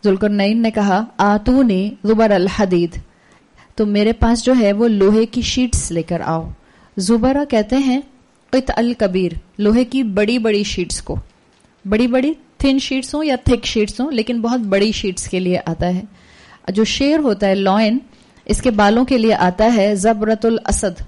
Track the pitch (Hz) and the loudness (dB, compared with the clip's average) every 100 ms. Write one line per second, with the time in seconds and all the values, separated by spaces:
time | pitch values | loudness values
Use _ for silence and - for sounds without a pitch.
0 | 208 190 214 208 196 220 226 214 202 190 | 0 0 0 0 0 2 0 0 0 0
1 | 226 - 202 208 208 254 254 185 202 - | -2 -2 0 2 2 2 2 2 -2 -4
2 | 208 220 226 196 185 - 190 180 170 - | 0 2 4 2 0 0 0 0 0 -6
3 | - _ _ _ _ _ _ - 214 202 | -16 _ _ _ _ _ _ -4 -2 2
4 | 208 226 226 233 247 254 208 202 233 208 | 0 2 2 2 2 2 2 2 2 4
5 | 190 214 226 247 226 - 254 - - 165 | 4 4 2 -2 -4 -2 -2 -2 -4 -6
6 | 165 170 - 165 160 - _ _ _ - | -4 -6 -4 -4 -6 -14 _ _ _ -8
7 | 185 233 254 269 285 226 214 262 269 254 | 0 2 2 0 0 -2 0 0 0 -2
8 | 277 _ _ _ _ 262 262 - 233 240 | -4 _ _ _ _ -2 -2 -2 -2 0
9 | 202 185 180 165 - - 208 226 254 262 | -2 0 -2 -4 -14 -2 2 2 2 -2
10 | 233 190 208 247 220 208 202 - 175 - | -2 0 0 0 0 0 -2 -4 -6 -6
11 | - - - _ _ _ _ _ 190 220 | -8 -10 -10 _ _ _ _ _ -4 0
12 | 247 254 269 320 _ _ 277 269 - 269 | 2 2 0 -4 _ _ 0 0 -2 -6
13 | 254 294 311 254 - 247 - 226 208 - | -4 -4 -2 -2 0 0 0 -2 -2 -2
14 | 269 254 220 240 226 254 214 196 208 208 | -4 -2 -2 -2 -2 -2 -2 0 0 -2
15 | 208 180 - 185 180 180 - 165 180 180 | -6 -8 -6 -4 -2 -4 -4 -4 -2 -4
16 | 208 - _ - - - - 190 214 - | -6 -18 _ -20 -20 -16 -6 -2 -2 0
17 | 277 311 285 202 202 196 196 196 220 240 | 0 2 0 0 0 0 2 2 2 0
18 | - - _ _ - 214 262 214 202 226 | -6 -20 _ _ -4 -2 0 2 2 4
19 | 254 262 220 214 180 180 220 233 202 208 | 2 2 2 2 0 2 2 4 2 2
20 | 202 220 214 220 226 226 - 208 202 175 | 0 0 0 0 0 0 -2 -2 -2 -6